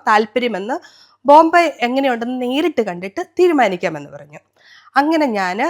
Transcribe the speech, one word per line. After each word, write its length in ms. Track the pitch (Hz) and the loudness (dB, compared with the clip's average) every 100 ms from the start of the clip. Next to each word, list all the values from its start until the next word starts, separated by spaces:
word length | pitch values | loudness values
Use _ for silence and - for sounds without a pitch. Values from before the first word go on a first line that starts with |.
| - | 0
താല്പര്യമെന്ന് 680 | 214 220 254 240 190 202 320 - _ _ _ 247 | 0 0 -2 -4 -4 -6 -8 -10 _ _ _ 6
ബോംബെ 380 | 294 330 349 330 - | 6 6 4 0 -2
എങ്ങനെയുണ്ടെന്ന് 560 | 240 262 277 233 233 254 | -4 -2 -2 -2 -6 -6
നേരിട്ട് 400 | 247 269 349 285 | -4 -2 -2 -2
കണ്ടിട്ട് 420 | 214 175 190 254 359 - | -4 -6 -10 -10 -8 0
തീരുമാനിക്കാമെന്ന്" 680 | 359 302 220 180 180 156 143 | 2 2 0 0 -6 -8 -12
പറഞ്ഞു. 320 | 143 147 151 - _ _ - _ - | -18 -20 -20 -20 _ _ -20 _ -2
അങ്ങനെ 300 | 285 320 294 | 0 0 0
ഞാൻ 320 | 208 185 190 302 | -2 -4 -4 -4